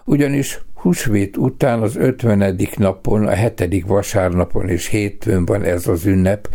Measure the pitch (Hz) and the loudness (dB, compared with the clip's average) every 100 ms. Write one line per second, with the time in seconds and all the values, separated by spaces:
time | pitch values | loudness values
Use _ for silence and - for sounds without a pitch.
0 | - 143 143 143 135 - - - 180 175 | -2 2 2 0 -4 -6 -10 -2 0 0
1 | - 101 98 - 127 - 139 117 107 - | 0 0 0 -2 -2 0 0 0 -2 0
2 | 131 127 117 101 98 92 - - 98 95 | -2 0 2 2 2 0 -4 0 0 0
3 | - 107 104 90 117 - 90 95 92 98 | 0 2 2 2 0 0 -2 -2 0 -2
4 | - 101 92 90 85 107 92 87 - 107 | 0 0 2 2 0 0 0 -2 0 0
5 | 101 - 110 92 85 101 90 90 90 87 | -2 -4 0 0 2 0 0 -2 0 0
6 | 95 95 92 104 - | 2 2 2 0 -2